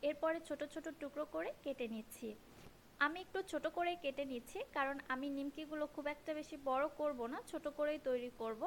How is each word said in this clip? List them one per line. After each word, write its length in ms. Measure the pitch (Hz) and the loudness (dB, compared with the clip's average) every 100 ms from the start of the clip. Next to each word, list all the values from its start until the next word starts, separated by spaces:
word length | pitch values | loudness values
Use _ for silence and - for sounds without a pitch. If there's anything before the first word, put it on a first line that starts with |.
| 285 | 2
এরপরে 280 | 294 320 330 320 | 4 4 2 0
ছোট 140 | 285 294 | -2 -2
ছোট 120 | - 311 294 | -4 -6 -6
টুকরো 220 | 285 285 302 320 | -6 -2 -2 0
করে 140 | - - | -2 -2
কেটে 220 | 294 262 240 220 | -2 0 0 -2
নিচ্ছি। 340 | 214 - 226 214 - - - - - - 285 | -6 -6 -6 -6 -12 -16 -16 -18 -20 2 2
আমি 140 | 339 370 | 2 -2
একটু 140 | 381 381 | -2 0
ছোট 140 | 311 311 330 | 2 2 2
করে 140 | 349 349 | 2 2
কেটে 200 | 285 269 277 | 0 0 -2
নিচ্ছি, 280 | 247 226 381 539 311 | -2 -4 -6 -2 2
কারণ 220 | 269 277 - | 2 2 -2
আমি 140 | 254 285 277 | -2 0 0
নিমকিগুলো 480 | 277 277 302 311 302 | -2 -4 -4 -2 -2
খুব 120 | - 285 294 | 0 -2 -2
একটা 160 | - 302 | -2 -2
বেশি 160 | 302 294 277 | -2 -4 2
বড় 160 | 262 294 302 | 4 4 4
করব 200 | 302 262 233 | 2 2 -2
না, 40 | 320 480 | -2 -4
ছোট 140 | 320 294 285 | -2 -2 2
করেই 220 | 294 302 262 | 2 2 2
তৈরি 220 | 254 247 240 | 2 0 -2
করব। 200 | 226 220 | -2 0